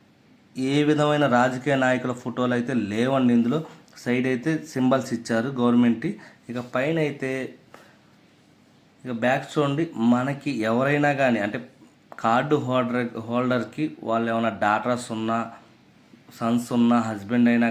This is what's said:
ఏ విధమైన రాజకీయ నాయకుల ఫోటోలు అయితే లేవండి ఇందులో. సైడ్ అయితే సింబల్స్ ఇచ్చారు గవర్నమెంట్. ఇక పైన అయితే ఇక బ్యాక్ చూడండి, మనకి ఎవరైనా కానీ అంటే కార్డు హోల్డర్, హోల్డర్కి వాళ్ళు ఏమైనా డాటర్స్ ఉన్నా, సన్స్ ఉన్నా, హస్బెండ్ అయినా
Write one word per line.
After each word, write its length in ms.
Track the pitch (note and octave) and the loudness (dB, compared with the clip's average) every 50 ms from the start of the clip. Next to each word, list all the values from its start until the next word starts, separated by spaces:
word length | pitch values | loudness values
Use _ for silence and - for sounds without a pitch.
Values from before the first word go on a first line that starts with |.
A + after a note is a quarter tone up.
| _ _ _ _ _ _ _ _ _ _ - B2+ C3 C3+ | _ _ _ _ _ _ _ _ _ _ -8 -6 -4 0
ఏ 40 | C#3 D3 D3 D3 | 2 2 4 4
విధమైన 340 | D3+ D3 D3 D3 D3+ D3 C#3+ C3 A#2+ A#2+ | 2 2 2 2 2 2 2 4 4 4
రాజకీయ 380 | B2+ B2+ B2 C3 - D3 C#3 C3 B2+ | 4 2 0 -2 -2 0 0 2 2
నాయకుల 300 | B2+ B2+ B2 C3 B2+ B2 B2 - | 2 2 0 -2 -4 -6 -6 -6
ఫోటోలు 300 | B2+ A2+ B2+ B2 B2 B2+ A#2+ | -8 -4 -2 0 0 0 -2
అయితే 140 | A#2+ C#3 C3 A#2 G2+ G2 G#2 | -2 -2 -2 -2 -2 -2 -2
లేవండి 380 | A2+ A#2+ C3 C3+ C3 B2+ A#2+ A#2+ A#2 | 0 0 2 2 4 4 4 4 4
ఇందులో. 220 | A#2 A#2 C3+ E3 D#3+ - - - - _ - - - | 4 2 0 -2 -4 -8 -16 -20 -20 _ -20 -10 -4
సైడ్ 220 | B2+ B2 B2 B2 C3 B2+ | -2 -2 0 0 -2 -2
అయితే 180 | A#2+ - D#3+ D#3+ D3+ - - - | -2 -2 -4 -4 -4 -6 -6 -4
సింబల్స్ 400 | C3 B2+ B2+ C3+ B2+ A#2+ - A#2 A2 | 0 2 2 2 0 0 -4 -8 -8
ఇచ్చారు 300 | - - A#2 A2+ A#2 C#3 C3+ B2 | -4 -2 -2 -2 -2 -2 -2 0
గవర్నమెంట్. 480 | A#2+ B2 A#2+ A#2+ A#2+ A#2 A2 G#2+ D3 F#3 G3+ - - - - _ - - | 2 4 4 6 4 4 2 0 -2 -6 -6 -8 -14 -20 -20 _ -16 -12
ఇక 60 | A#2+ B2 A#2+ - - | -10 -10 -10 -6 -4
పైన 220 | B2+ C3+ D#3 E3 E3 D3+ C#3+ | -4 -2 0 0 0 0 -2
అయితే 240 | - - C3+ C3 C3 C3 B2+ - - - _ _ - - - - - _ _ _ _ _ _ _ _ _ _ _ _ _ _ _ _ _ _ _ _ _ - | -2 -6 -6 -6 -6 -6 -8 -10 -12 -18 _ _ -20 -20 -20 -20 -20 _ _ _ _ _ _ _ _ _ _ _ _ _ _ _ _ _ _ _ _ _ -10
ఇక 80 | B2+ A#2+ A2+ | -8 -6 -2
బ్యాక్ 220 | B2+ B2 C3+ C#3+ C#3+ - | 0 0 0 0 -2 -4
చూడండి, 320 | - D3+ C#3+ C#3 C#3 D3+ E3+ E3 - A2 A2+ A#2+ | -2 -2 0 0 0 -2 -4 -4 -2 0 4 4
మనకి 380 | A#2+ B2 B2+ C#3 C#3 C#3 - D3 C3 A2 G#2+ A2 | 4 4 2 -2 -4 -4 -6 -6 -4 -2 0 0
ఎవరైనా 420 | A#2 A#2+ C3+ C#3 D3 D3 C#3+ D3 C#3+ C3 | 2 2 2 2 2 2 2 2 2 2
కానీ 200 | C3+ B2+ A2+ G#2 G2+ | 2 2 2 2 -2
అంటే 140 | G#2+ A#2+ A#2+ A#2+ - - _ - - _ _ _ - - - | -2 -4 -6 -10 -12 -20 _ -20 -20 _ _ _ -20 -12 -2
కార్డు 340 | - A2+ A#2 B2+ C#3 D3 D3+ C3+ B2 | 0 2 2 2 2 2 0 0 0
హోల్డర్, 400 | B2+ B2+ B2+ B2 A#2 A#2+ B2 A#2+ A#2 - A#2 G#2+ | 0 0 0 0 0 -2 -2 -4 -4 -6 -10 -8
హోల్డర్కి 580 | A#2 A#2+ B2 B2+ B2 B2+ A#2+ A2 - - D3 D#3 D3+ D3+ - - A2+ | -4 -2 -2 0 0 0 -2 -2 -4 -6 -6 -6 -6 -6 -8 -4 -2
వాళ్ళు 180 | A2+ A2+ A#2 A#2 | -2 0 0 0
ఏమైనా 180 | A2+ A2+ A#2 A2+ G#2 F2+ G#2 | -2 0 0 -2 -2 0 2
డాటర్స్ 420 | G#2 G#2+ A2 A2 B2 B2 A#2+ A#2+ - A2+ | 2 2 2 0 -2 -2 -4 -4 -8 -6
ఉన్నా, 200 | A2 A2 A2+ A2+ A#2 A#2 A#2 - - - _ _ _ _ _ _ _ _ _ - - _ - - - | -4 -4 -2 -2 -2 -4 -6 -12 -20 -20 _ _ _ _ _ _ _ _ _ -20 -20 _ -20 -10 -6
సన్స్ 280 | A#2+ A2+ A#2+ A#2+ A#2+ - B2+ | -2 0 0 0 -2 0 0
ఉన్నా, 200 | A#2+ A#2+ A#2 A#2+ A#2 A2+ A2 | 2 4 4 4 2 2 -2
హస్బెండ్ 400 | A2 G2+ G2 G2+ B2 A#2+ A#2+ A#2+ | -6 -8 -6 -2 0 2 4 4
అయినా 160 | A#2 A#2 A#2 A#2 | 4 4 2 0